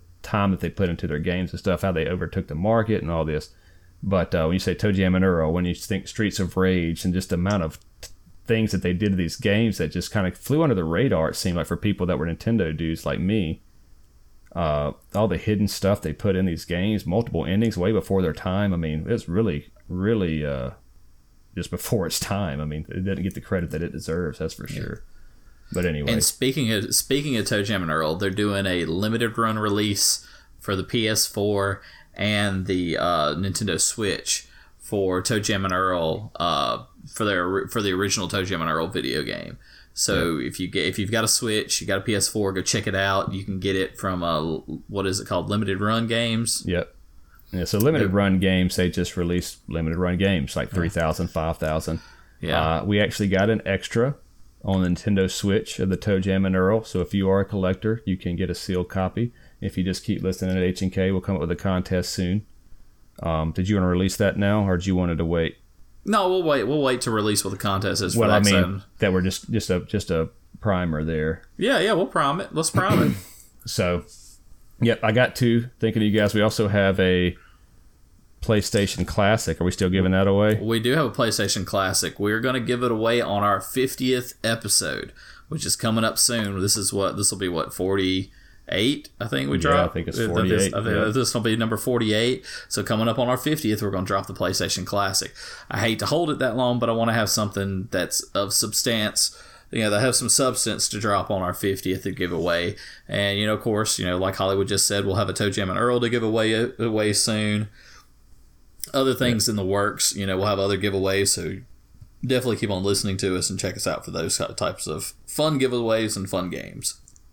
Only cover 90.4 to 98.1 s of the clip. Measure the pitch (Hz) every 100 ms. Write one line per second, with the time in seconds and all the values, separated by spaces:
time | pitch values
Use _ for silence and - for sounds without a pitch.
90.4 | - 90 95 98 110 104 107 120 113 120
91.4 | 110 113 113 107 - 120 110 107 120 127
92.4 | - - - - 104 110 113 113 120 123
93.4 | 151 151 107 107 104 98 95 98 - 92
94.4 | 92 90 87 - 87 101 98 90 - -
95.4 | - - - - 113 110 101 151 170 143
96.4 | 131 117 123 123 117 113 113 113 107 -
97.4 | 104 101 98 95 110 92 85